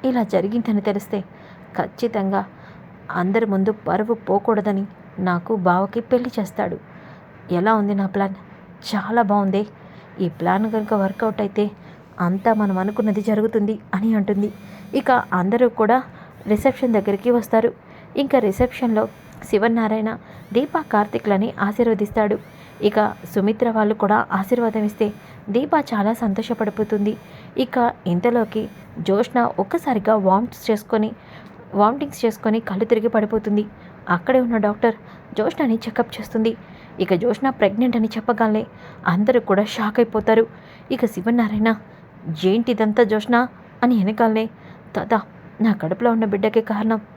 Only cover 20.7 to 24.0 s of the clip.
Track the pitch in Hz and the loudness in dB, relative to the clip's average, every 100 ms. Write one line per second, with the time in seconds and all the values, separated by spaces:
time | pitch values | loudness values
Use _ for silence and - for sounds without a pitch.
20.7 | 330 302 208 208 - 208 196 220 - 202 | -4 0 0 0 -2 0 0 0 -2 -2
21.7 | 208 233 208 208 - 214 214 - - - | 0 0 2 0 0 0 -2 -6 -20 -20
22.7 | - 208 214 214 - 180 214 202 214 240 | -2 0 2 0 -2 -6 0 0 0 0
23.7 | 220 208 220 | 2 0 2